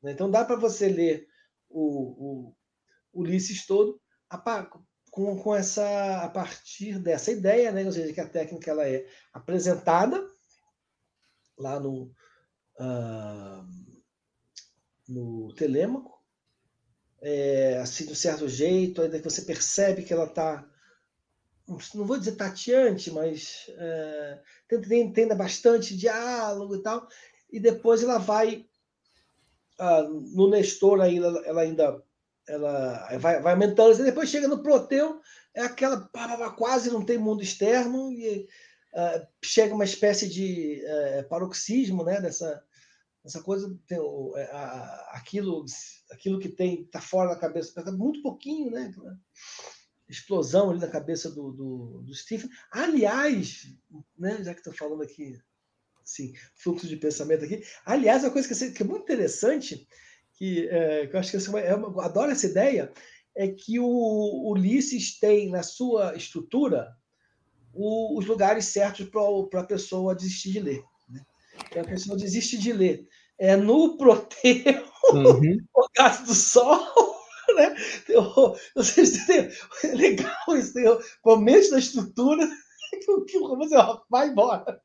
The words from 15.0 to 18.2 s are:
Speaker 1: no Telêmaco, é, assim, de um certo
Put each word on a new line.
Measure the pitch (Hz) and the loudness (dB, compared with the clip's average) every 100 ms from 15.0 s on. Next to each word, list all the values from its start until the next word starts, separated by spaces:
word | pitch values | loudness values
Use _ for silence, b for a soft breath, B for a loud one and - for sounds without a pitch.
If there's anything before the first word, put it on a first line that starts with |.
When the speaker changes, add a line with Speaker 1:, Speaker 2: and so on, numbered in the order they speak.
| _ | _
Speaker 1:
no | 127 117 113 110 | -12 -12 -12 -14
Telêmaco, | - 151 131 196 262 - _ _ _ _ _ _ _ _ _ _ _ | -6 -2 -2 -2 -4 -12 _ _ _ _ _ _ _ _ _ _ _
é, | 147 147 139 139 131 127 | -6 -2 0 2 2 0
assim, | 123 - 151 | -6 -10 -10
de | |
um | |
certo | 151 | -4